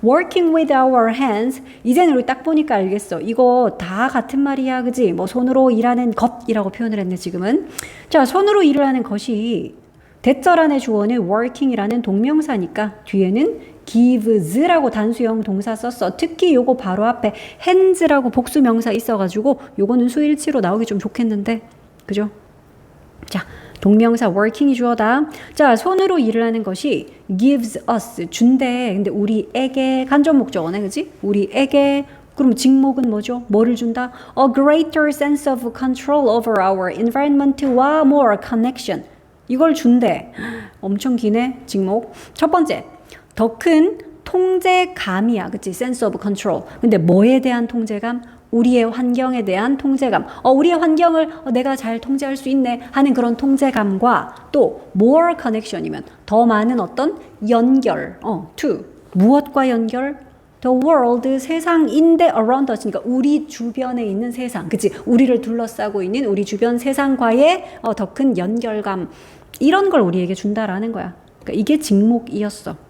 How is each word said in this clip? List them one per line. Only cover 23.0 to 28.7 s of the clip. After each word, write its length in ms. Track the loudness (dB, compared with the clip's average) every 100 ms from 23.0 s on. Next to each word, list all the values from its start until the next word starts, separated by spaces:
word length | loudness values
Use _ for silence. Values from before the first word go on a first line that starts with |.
| -20 _ -10
자, 160 | -10 -10 -18 -20 -4
동명사 500 | 2 4 4 2 0
working이 460 | 0 -2 0 0 2
주어다. 520 | 0 0 0 0 -2 -6 -16 0
자, 200 | 2 4
손으로 440 | 2 0 2 2
일을 240 | 0 0
하는 180 | 0 -2
것이 460 | -4 -4 -2 -4 -6 -20 -6 0
gives 440 | 2 2 -2 -8 -4
us, 360 | -4 -4 -10 -10
준대. 640 | 2 4 4 0